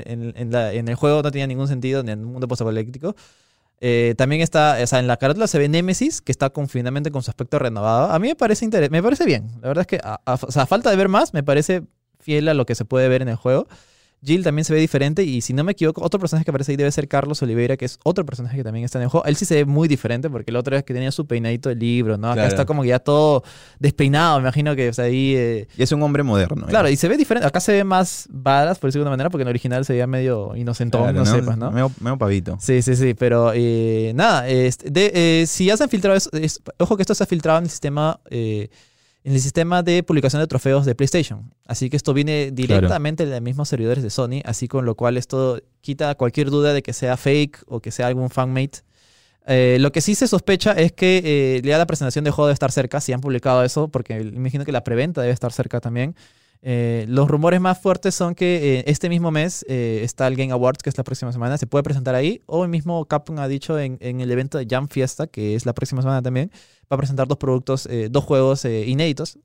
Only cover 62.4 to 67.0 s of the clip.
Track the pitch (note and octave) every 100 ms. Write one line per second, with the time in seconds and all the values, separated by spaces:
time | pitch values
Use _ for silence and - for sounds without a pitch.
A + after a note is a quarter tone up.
62.4 | - D#3+ F3+ E3+ D#3 E3+ D3+ D3+ D#3 D3+
63.4 | C#3 C#3 - D#3 C3+ B2+ B2 B2+ B2 B2
64.4 | C#3 D3+ A#2 B2+ D3 C3+ B2+ - D#3 -
65.4 | G#2+ A2 A#2+ - - C3 C3+ C3+ B2 B2+
66.4 | F3 - _ _ - C3+